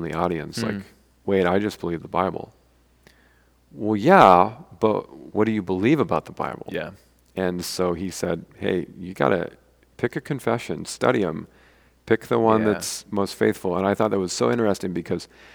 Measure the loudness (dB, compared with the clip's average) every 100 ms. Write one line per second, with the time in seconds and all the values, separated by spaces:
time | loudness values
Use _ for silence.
0 | -6 -2 -2 -2 -6 -6 -6 -6 -12 _
1 | _ _ 0 2 2 2 0 -4 -6 -8
2 | -4 -2 -2 -4 -10 _ _ _ _ _
3 | _ _ _ _ _ _ _ -6 -2 0
4 | 6 8 10 10 6 0 -18 -2 0 0
5 | -4 -14 -8 0 0 0 -2 0 2 2
6 | 2 -2 -4 -6 -8 -8 -8 -8 -8 -12
7 | _ _ _ -4 -2 -2 -6 -2 -2 -2
8 | -6 -6 -4 -4 -8 -6 -2 -2 -4 -10
9 | -10 -2 0 0 -4 -12 _ _ _ -6
10 | -6 -6 -8 -6 -2 -4 -4 -8 -8 -2
11 | 0 2 0 -4 -10 _ _ _ _ _
12 | -2 0 0 2 4 4 2 0 -4 -10
13 | -6 -4 -4 0 0 0 -2 0 0 2
14 | 0 0 -2 0 0 2 0 0 -4 -6
15 | -4 -6 -6 -18 -20